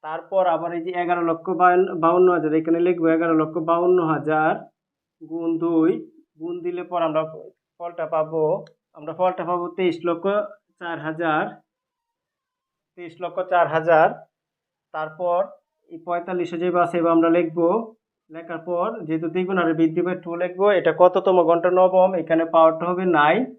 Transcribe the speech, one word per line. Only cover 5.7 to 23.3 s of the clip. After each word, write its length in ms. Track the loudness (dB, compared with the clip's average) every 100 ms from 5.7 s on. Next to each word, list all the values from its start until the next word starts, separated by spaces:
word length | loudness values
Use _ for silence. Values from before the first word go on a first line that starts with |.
| 2 2 0 -6 _ _ _
গুণ 160 | -12 -8 -8
দিলে 180 | -8 -6
পর 80 | -2 -2
আমরা 160 | -2 -4 -10 -20 _ _ _
ফলটা 280 | -14 -10 -4
পাবো, 300 | -4 -2 -2 0 -2 -6 _ _ -18
আমরা 160 | -14 -2
ফলটা 240 | -2 -2 -4
পাবো 160 | -4 -6 -2
তেইশ 200 | -2 -2 -4
লক্ষ 180 | -4 -2 -2 -4 -12 _ _
চার 180 | -12 -10 -8
হাজার, 380 | -4 -2 -2 -4 -10 _ _ _ _ _ _ _ _ _ _ _ _ _ -20
তেইশ 180 | -18 -12
লক্ষ 140 | -8 -6 -2
চার 140 | 2 2 2
হাজার। 320 | 4 4 4 0 -18 _ _ _ _ _ _
তারপর 460 | -10 -10 -6 -2 -2 -2 -8 _ _ _
এই 80 | -18 -6
পঁয়তাল্লিশশো 520 | -6 -4 -6 -4 -4
যেভাবে 220 | -2 0 0
আছে 100 | 0
এবার 140 | 2 2
আমরা 120 | 4 2
লিখবো, 300 | 0 0 0 0 -4 _ _ _ _
লেখার 320 | -18 -14 -14 -6
পর 180 | -4 -4 -6 -6
যেহেতু 220 | -6 -4
দ্বিগুণ 240 | -4 -2 0
হারে 140 | 0 2
বৃদ্ধি 220 | 0 0 -4
পায়, 140 | -4
টু 80 | -8 -6
লিখবো। 240 | -6 0 2 2
এটা 120 | 0 4
কততম 360 | 4 4 2 4 4
ঘন্টা? 200 | 2 2 4
নবম, 300 | 4 4 4 2
এখানে 220 | 0 0 2
পাওয়ারটা 300 | 4 4 4 -4
হবে 140 | -2 0 4
নাইন। 240 | 4